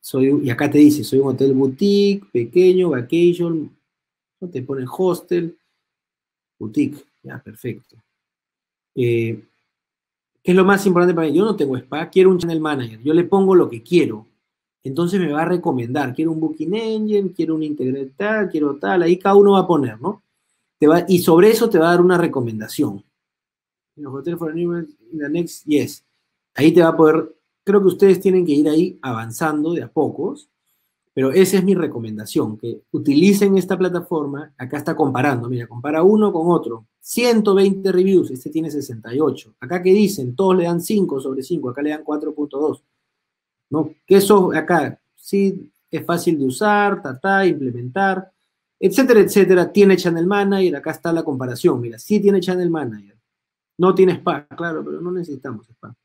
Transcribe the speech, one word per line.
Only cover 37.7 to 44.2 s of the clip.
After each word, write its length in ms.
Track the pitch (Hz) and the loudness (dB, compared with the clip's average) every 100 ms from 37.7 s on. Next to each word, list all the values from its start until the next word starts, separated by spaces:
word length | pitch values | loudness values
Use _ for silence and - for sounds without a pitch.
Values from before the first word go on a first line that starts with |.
| 190 190 | 0 -2
reviews, 400 | 180 190 185 143 | 0 4 2 2
este 180 | 131 151 | -8 -8
tiene 220 | 160 160 | -6 -6
sesenta 420 | 147 131 113 113 | -8 -10 -14 -8
y 60 | 127 | -2
ocho. 340 | 151 - - _ | -2 -4 -16 _
Acá, 220 | 131 180 | -8 -2
¿qué 100 | 180 | 2
dicen? 420 | 202 202 - 127 | 4 4 0 -8
Todos 220 | 123 190 185 | -2 2 2
le 60 | |
dan 180 | 170 170 | 0 -4
cinco 380 | 170 214 175 139 | -2 -2 -2 -4
sobre 240 | 135 135 | -6 -8
cinco, 260 | 127 165 127 | -6 -6 -6
acá 120 | 127 | -6
le 100 | 151 | -6
dan 120 | 151 | -6
cuatro 300 | 151 151 156 | -8 -8 -8
punto 260 | 151 147 135 | -8 -8 -4
dos. 240 | 151 123 _ _ _ _ _ _ _ _ _ | -4 -6 _ _ _ _ _ _ _ _ _
¿No? 240 | 151 151 - | -6 -6 -10
Que 120 | _ | _
eso 340 | 196 | 2